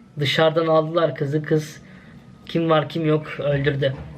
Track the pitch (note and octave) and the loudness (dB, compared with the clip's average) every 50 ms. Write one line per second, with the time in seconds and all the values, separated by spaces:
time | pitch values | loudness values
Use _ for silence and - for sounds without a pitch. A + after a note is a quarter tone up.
0 | - - - D3+ D3 C3 - - D#3+ D#3+ D3+ E3+ E3 D#3+ D#3+ D#3+ D#3 D#3 E3 E3+ | -20 -16 -8 -4 -4 0 2 2 4 4 4 2 2 4 4 2 2 2 2 2
1 | E3 D3+ - - D3 C#3 D3+ D3+ D3+ - D#3+ D#3 D3+ - - - - - - - | 2 2 0 -2 -4 -2 -2 -2 0 0 0 0 0 -4 -10 -18 -20 -20 -20 -20
2 | - - - - - - - - - - - E3 E3 D#3+ D#3 D#3 C#3+ - - E3 | -20 -20 -20 -20 -20 -20 -20 -20 -10 -6 -4 -2 2 2 2 2 2 0 -4 -2
3 | D#3+ D#3 D3+ D3+ D3+ - - - C3+ C#3+ C#3+ C#3 C#3 D3 C#3 C3+ C#3 C3+ C3 - | 0 0 0 0 -2 -6 -8 -4 -2 -2 0 0 0 0 0 0 0 -2 -2 -4
4 | - - - | -10 -14 -16